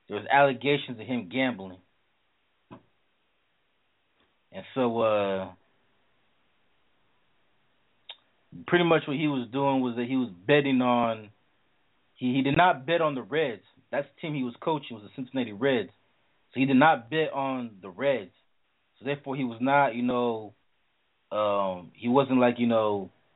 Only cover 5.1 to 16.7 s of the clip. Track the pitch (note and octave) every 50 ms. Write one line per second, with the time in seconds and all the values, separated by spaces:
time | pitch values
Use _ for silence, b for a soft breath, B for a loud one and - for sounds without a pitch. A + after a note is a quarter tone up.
5.1 | G#2+ G#2 G2+ G2 F#2+ F#2+ F#2+ F#2 F#2 - _ _ _ _ _ _ _ _ _ _
6.1 | _ _ _ _ _ _ _ _ _ _ _ _ _ _ _ _ _ _ _ _
7.1 | _ _ _ _ _ _ _ _ _ _ _ _ _ _ _ _ _ _ _ -
8.1 | - _ _ _ _ _ _ _ - F2+ - - E3+ F3 F3 E3+ E3 D#3 D3+ -
9.1 | C#3+ D#3 D#3 D3+ C#3+ C3 A#2+ G#2 A#2 C3+ C#3 C#3 C3+ C3 B2+ B2 A#2 A#2+ A#2+ A#2+
10.1 | C3 C3 B2 G#2+ F#2 F2 - - C#3+ D3 C#3+ C#3 C3 B2+ B2+ B2 B2 A#2+ A#2 A#2
11.1 | A2+ A2 A2 G#2+ - _ _ _ _ _ _ _ _ _ _ _ _ _ _ _
12.1 | _ - B2+ B2+ A#2+ C3+ C3 C#3 C#3 D#3+ F3+ F#3 E3 C3+ B2+ C3+ E3 E3+ E3 D#3
13.1 | C#3+ B2+ A2 F#2+ C3 D#3 D#3+ C3 A2 F#2+ - _ _ _ _ _ - C#3 C#3+ -
14.1 | _ - - D#3+ D3 C#3+ B2+ A#2+ A#2+ - - - D#3+ D3 - - A#2+ A2 G#2 F#2+
15.1 | - - C3 - - C3 B2 A#2 G#2 G2 B2 C#3 C3 A#2 G2 - - _ _ _
16.1 | _ _ _ _ _ _ _ _ - B2 C3+ C3+